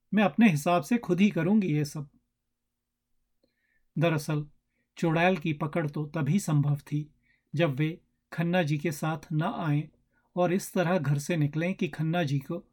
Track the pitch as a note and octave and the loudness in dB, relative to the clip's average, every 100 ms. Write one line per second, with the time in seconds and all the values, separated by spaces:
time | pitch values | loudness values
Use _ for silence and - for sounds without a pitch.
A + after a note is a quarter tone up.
0 | _ G3 G3 - A3 D3 F3 F3 - A#3 | _ 2 2 6 4 4 2 2 2 -2
1 | - F3 G3+ E3+ D#3+ A3 F3+ D3+ D3 D#3 | 2 4 4 4 2 2 2 0 -2 -6
2 | C#3+ _ _ _ _ _ _ _ _ _ | -12 _ _ _ _ _ _ _ _ _
3 | _ _ _ _ _ _ _ _ _ - | _ _ _ _ _ _ _ _ _ 0
4 | E3 D#3 D3 D3+ D3 _ _ _ _ - | 0 0 -2 -4 -4 _ _ _ _ -4
5 | E3+ E3 F3 F#3 D#3+ D3 D#3 F3 D3+ D3+ | 0 2 2 2 -2 -4 -4 -2 -4 -4
6 | D3+ E3 C#3 G3 F#3 D3 C#3+ D3 - D3 | -6 -2 0 0 2 2 2 0 -4 -6
7 | D3+ _ _ _ _ C#3+ E3 C3 D#3 E3 | -6 _ _ _ _ 0 0 0 -4 -6
8 | _ _ _ - E3+ F3+ D3+ D3+ E3+ D3 | _ _ _ -6 -2 0 0 -2 -4 -4
9 | D#3+ D#3+ - D3+ F3 - E3 D3 - _ | -6 -6 -4 -2 -2 -2 -2 -2 -4 _
10 | _ _ _ F3+ F3 F#3+ - G3 E3 F#3 | _ _ _ -2 0 0 -2 -2 0 0
11 | C#3+ C#3+ - E3+ D3 D3+ F3 F#3+ F3 - | 0 -2 0 0 0 0 -4 -2 -4 -2
12 | D#3+ F3 D3+ C#3 - E3+ - | -2 0 0 -2 -4 -10 -12